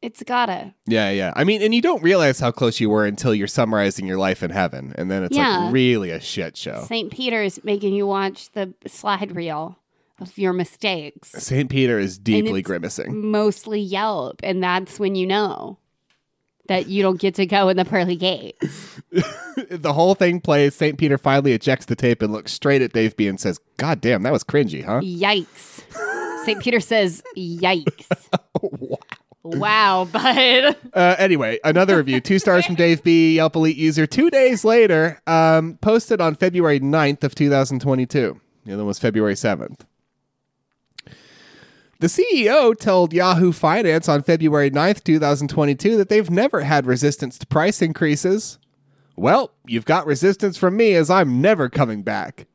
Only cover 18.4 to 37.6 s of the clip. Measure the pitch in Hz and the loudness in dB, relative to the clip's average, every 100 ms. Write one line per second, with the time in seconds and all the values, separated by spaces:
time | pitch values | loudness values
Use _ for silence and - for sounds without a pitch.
18.4 | - - - - - - - 339 640 - | -10 -10 -10 -10 -20 -20 -6 -4 -4 -8
19.4 | 339 - 185 180 156 143 175 190 180 175 | -12 -10 -10 -6 -2 2 2 4 2 0
20.4 | - 147 143 - 156 143 156 139 - 135 | 0 2 2 2 -2 0 0 0 2 2
21.4 | 139 113 - 131 - 117 127 117 110 107 | 2 0 0 -2 -2 -2 0 0 -2 -4
22.4 | - - 143 139 127 117 110 - 104 95 | -10 -4 0 2 0 0 0 0 -2 -2
23.4 | 104 85 _ _ 135 147 117 117 107 147 | -6 -6 _ _ -4 -2 0 0 0 -2
24.4 | - 147 123 76 87 113 190 175 196 214 | 0 0 0 -4 -6 -4 -4 -4 0 0
25.4 | - - - - - 659 719 831 880 - | -4 -14 -20 -20 -20 -12 -8 -8 -8 -8
26.4 | - 214 247 240 - 226 196 165 - 466 | -6 -4 0 -2 0 0 0 -2 -16 -14
27.4 | 175 170 180 185 143 - - 180 _ 185 | -10 -4 0 0 -4 -16 -8 -8 _ -8
28.4 | _ - - 139 131 - _ - _ _ | _ -8 -8 -10 -10 -10 _ -20 _ _
29.4 | 165 165 202 214 208 190 185 208 262 247 | -10 -4 0 2 4 2 -2 -2 0 4
30.4 | 262 254 269 - 247 202 175 180 196 165 | 4 4 2 0 -4 2 4 4 2 2
31.4 | 117 113 156 160 190 185 135 127 - 190 | 0 -2 0 2 4 4 2 -2 2 0
32.4 | 196 180 175 170 170 165 - 165 165 160 | 4 2 2 2 2 4 4 6 6 4
33.4 | 160 160 160 156 156 151 156 - 330 277 | 2 2 0 2 0 2 0 2 2 4
34.4 | 262 240 214 226 220 165 160 156 - 165 | 4 2 2 4 6 4 2 -2 0 2
35.4 | 160 160 160 - 208 226 - 220 170 156 | 4 4 0 -4 2 2 2 0 0 0
36.4 | 185 180 170 143 135 156 147 143 143 - | 0 2 2 2 2 2 0 0 -4 0
37.4 | 143 139 | 2 2